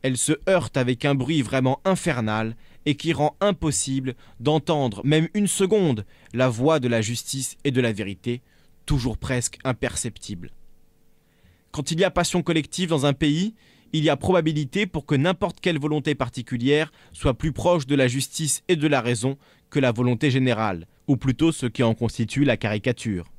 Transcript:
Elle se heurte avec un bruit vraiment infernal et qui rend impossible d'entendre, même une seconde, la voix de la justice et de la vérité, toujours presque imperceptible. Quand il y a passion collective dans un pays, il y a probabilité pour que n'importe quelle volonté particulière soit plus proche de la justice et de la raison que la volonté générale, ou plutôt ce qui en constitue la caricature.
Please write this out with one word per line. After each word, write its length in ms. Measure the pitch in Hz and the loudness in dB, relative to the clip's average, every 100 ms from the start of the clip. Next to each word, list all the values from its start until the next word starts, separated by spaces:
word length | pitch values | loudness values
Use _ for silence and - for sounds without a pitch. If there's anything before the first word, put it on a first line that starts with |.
Elle 160 | 139 127 | -2 -2
se 160 | - 151 - | 0 -2 2
heurte 300 | 190 113 139 | 2 2 -2
avec 260 | 123 123 | 0 0
un 100 | 147 | 0
bruit 280 | 139 127 160 | 0 0 0
vraiment 380 | 110 117 127 131 | 0 0 0 0
infernal 720 | 190 180 175 123 107 107 110 113 - - - | 0 0 0 -2 -2 -2 -4 -8 -18 -8 -4
et 80 | |
qui 180 | 143 160 | -2 -2
rend 240 | 139 147 - | 0 0 0
impossible 720 | 202 185 160 139 - 135 131 120 - - | -2 0 -2 -2 -2 -4 -4 -10 -18 -4
d'entendre, 640 | 120 156 - 156 131 101 | 0 0 2 0 0 -2
même 240 | 131 156 165 | 2 2 2
une 140 | 208 202 | 0 0
seconde, 580 | - 190 214 180 113 101 - - | 0 2 4 2 0 -6 -16 -10
la 160 | 117 127 | 0 0
voix 320 | 110 135 160 | 2 2 2
de 80 | 123 | 2
la 140 | 117 | 0
justice 540 | 107 120 - 135 131 - | 0 -4 -6 -6 -8 -6
et 80 | 143 | -2
de 80 | 127 | 0
la 100 | 120 | 0
vérité, 480 | 104 98 98 123 120 _ _ _ _ - | -2 -6 -8 -6 -8 _ _ _ _ -2
toujours 320 | 147 120 110 | -2 -2 -6
presque 400 | - 127 - - | -4 -4 -4 -6
imperceptible. 880 | 135 123 127 - 123 - - 95 87 - - - _ _ _ _ _ _ _ _ _ | -6 -4 -4 -4 -8 -10 -12 -12 -12 -16 -20 -20 _ _ _ _ _ _ _ _ _
Quand 200 | - 139 | -8 -4
il 100 | 160 | 0
y 40 | |
a 60 | 190 | 2
passion 320 | 175 170 180 | 2 0 0
collective 460 | 165 160 143 - 180 | 2 0 -2 -4 0
dans 160 | 160 | 2
un 80 | 143 | 2
pays, 420 | 139 156 151 202 220 _ _ _ | 2 0 2 -2 -6 _ _ _
il 100 | 160 | 0
y 60 | 151 | 2
a 80 | 143 | 0
probabilité 680 | - 185 160 151 143 196 208 | 2 2 2 0 -2 -2 -2
pour 180 | 156 | -4
que 100 | - | 0
n'importe 460 | 143 156 185 190 - | 2 2 0 -4 -2
quelle 180 | 185 160 | -2 -2
volonté 360 | 147 151 156 | -2 -2 -2
particulière 760 | 147 123 - 120 123 123 147 160 _ - | -2 -4 -6 -6 -2 2 2 0 _ -20
soit 220 | - 151 | -4 -2
plus 180 | 120 - | 0 -4
proche 340 | - 139 175 131 | 0 2 2 2
de 80 | |
la 140 | 143 131 | 2 2
justice 540 | 127 131 - 156 - - | 0 -4 -6 -4 -4 -2
et 80 | 175 | 0
de 100 | 147 | 2
la 160 | 143 | 2
raison 340 | 117 123 123 139 _ _ _ | 0 0 -2 -4 _ _ _
que 100 | 147 | 0
la 140 | 131 | 2
volonté 380 | 117 123 123 151 | 2 2 2 2
générale, 560 | 131 127 110 110 87 82 _ - | 2 2 2 0 -4 -10 _ -2
ou 80 | 135 | 0
plutôt 360 | 131 127 165 | 0 2 2
ce 140 | 156 123 | 2 -4
qui 160 | - | 0
en 120 | 117 | 0
constitue 500 | 113 117 - 113 135 | 2 -2 -2 -4 2
la 120 | 143 110 | 2 2
caricature. 760 | 110 107 127 120 113 95 82 | -2 -2 -2 -2 -4 -4 -6